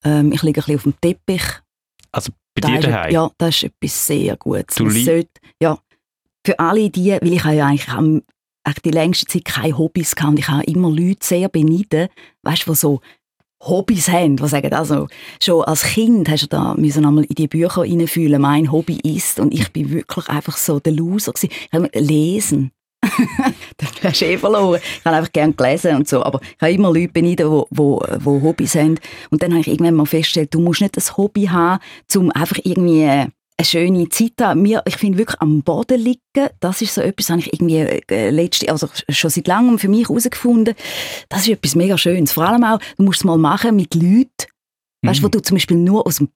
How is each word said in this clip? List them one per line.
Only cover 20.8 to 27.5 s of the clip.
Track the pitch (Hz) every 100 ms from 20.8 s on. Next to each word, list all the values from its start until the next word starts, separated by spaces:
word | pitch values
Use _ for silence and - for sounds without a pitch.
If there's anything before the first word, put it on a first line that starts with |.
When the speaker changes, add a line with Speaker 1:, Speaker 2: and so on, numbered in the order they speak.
Speaker 1:
der | 165
Loser | 156 165 196 -
gewesen. | - - - -
Ich |
habe | 160 180
lesen. | - 147 156 156 196 208 143 135 _ _ _
<laughs> | 220 - 247 - 262 - - - 147 -
Da | 196
hast | -
du | 165
eh | 180
verloren. | 202 214 196 170 - -
Ich |
habe | - 160
einfach | 165
gerne | 165 151
gelesen | 147 127 151 180 147
und | 147
so, | 139
aber | - 135
ich | - -
habe | 156
immer | 185 196
Leute | 165 175
beneiden, | - 170 175 156